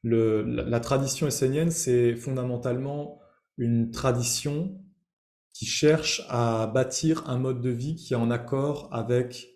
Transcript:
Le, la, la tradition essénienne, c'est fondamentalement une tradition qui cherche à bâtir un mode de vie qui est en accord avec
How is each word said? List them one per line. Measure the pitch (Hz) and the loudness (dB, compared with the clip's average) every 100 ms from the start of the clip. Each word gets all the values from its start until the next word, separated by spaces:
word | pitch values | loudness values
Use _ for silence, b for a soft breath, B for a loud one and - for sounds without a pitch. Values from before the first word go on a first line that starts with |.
Le, | 117 113 113 110 | 2 4 4 2
la, | 120 117 | 0 -2
la | 110 117 | 0 -2
tradition | 117 135 135 - 147 | 2 0 0 0 -2
essénienne, | 123 131 143 170 | 2 0 2 0
c'est | 165 - 123 120 117 | 0 2 4 4 2
fondamentalement | - 131 127 120 123 123 139 143 147 B B B B - | -4 -4 -2 -2 -2 -4 -4 -6 -8 B B B B -4
une | 117 117 113 | 2 2 2
tradition | - 131 120 117 - 147 147 190 - - _ _ _ _ _ _ | 0 0 2 0 -2 -2 -4 -4 -8 -18 _ _ _ _ _ _
qui | - | -10
cherche | - - 151 156 - - - | -6 2 4 4 2 -4 -2
à | 120 117 113 107 | 0 2 2 2
bâtir | 131 131 - 160 160 - | 2 0 0 2 2 0
un | 127 | -2
mode | 131 127 | -2 -2
de | 123 | -2
vie | 120 135 165 | -2 -4 -6
qui | - | -2
est | 120 | 0
en | 117 | 2
accord | 123 123 135 143 143 - | 0 -2 -2 0 -4 -6
avec | 117 110 123 123 - - | -6 0 0 0 -8 -18